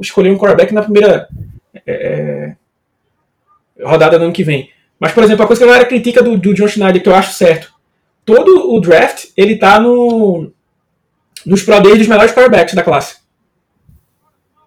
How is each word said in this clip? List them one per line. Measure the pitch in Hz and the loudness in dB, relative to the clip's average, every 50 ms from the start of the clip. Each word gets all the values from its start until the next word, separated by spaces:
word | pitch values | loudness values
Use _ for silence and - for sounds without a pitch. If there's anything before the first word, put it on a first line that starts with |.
escolher | 190 - - 202 190 185 | -16 -6 -2 -2 0 0
um | 196 196 | 0 0
quarterback | 208 202 160 165 175 - 208 | 0 0 2 0 0 0 -2
na | 208 | -4
primeira, | 208 214 202 208 208 196 165 - - - - - - - - - _ _ _ - - | -4 0 0 2 2 2 0 0 -4 -10 -18 -20 -20 -20 -20 -20 _ _ _ -18 -12
é, | - - - 143 143 147 151 151 - 143 143 - 151 156 - _ _ _ _ _ _ _ _ _ _ _ _ _ _ _ _ _ _ _ _ _ _ _ - 127 | -12 -10 -8 -8 -8 -8 -8 -8 -10 -10 -10 -12 -14 -16 -20 _ _ _ _ _ _ _ _ _ _ _ _ _ _ _ _ _ _ _ _ _ _ _ -14 -4
rodada | - 160 160 160 160 170 165 | -2 0 0 2 2 2 0
do | 170 | 0
ano | 170 170 | -2 -4
que | - 170 | -4 -4
vem. | 156 143 131 127 - _ _ _ _ _ _ | -4 -4 -6 -8 -12 _ _ _ _ _ _
Mas, | 160 160 | -8 -4
por | - 233 220 | 0 0 2
exemplo, | 214 220 208 214 | 2 2 0 0
a | 208 | 0
coisa | 233 233 | 2 2
que | 247 | 4
a | 240 | 4
galera | 247 247 240 - | 4 4 2 2
critica | 254 233 233 240 233 254 233 | 0 -2 -4 0 0 0 0
do, | 240 226 190 | 2 0 -2
do | 170 202 196 | -2 -2 -2
John | 190 208 208 | 0 -2 -2
Schneider, | - 214 196 190 180 180 | -2 -2 -2 0 -2 0
que | - 202 | 0 0
eu | 185 | 0
acho | 190 190 - - | 0 0 -2 -4
certo, | - 190 170 160 151 - - _ _ _ _ _ _ _ _ _ _ _ | -2 0 0 0 -2 -6 -14 _ _ _ _ _ _ _ _ _ _ _
todo | - 220 254 - 370 370 339 - 370 233 | 0 0 2 4 4 4 4 2 0 -2
o | 196 | -2
draft, | 165 175 160 160 - - - - - - _ - | 0 2 2 2 2 0 -4 -10 -18 -10 _ -2
ele | 196 214 220 | 0 0 0
tá | - 202 190 208 214 | 0 2 2 2 2
no, | 226 240 247 247 240 240 233 226 214 196 175 165 151 147 - _ _ _ _ _ _ _ _ _ _ _ _ _ _ _ _ - - | 2 0 0 0 0 0 0 0 0 -2 -2 -4 -8 -12 -18 _ _ _ _ _ _ _ _ _ _ _ _ _ _ _ _ -16 -6
nos | - 190 196 | -4 -2 -2
pro | - - 208 202 | 0 0 2 2
days | 190 202 220 220 | 4 4 4 2
dos | 220 214 | 2 2
melhores | 220 208 226 233 | 2 2 2 2
quarterbacks | - 254 254 240 214 185 170 - 190 | 2 2 2 2 2 2 0 0 -2
da | 180 165 | -4 -4
classe. | 175 143 135 - - - _ _ _ _ _ _ _ _ _ _ _ _ _ _ _ _ _ _ _ _ _ _ _ 302 _ _ _ _ _ _ | -2 -4 -4 -4 -8 -14 _ _ _ _ _ _ _ _ _ _ _ _ _ _ _ _ _ _ _ _ _ _ _ _ _ _ _ _ _ _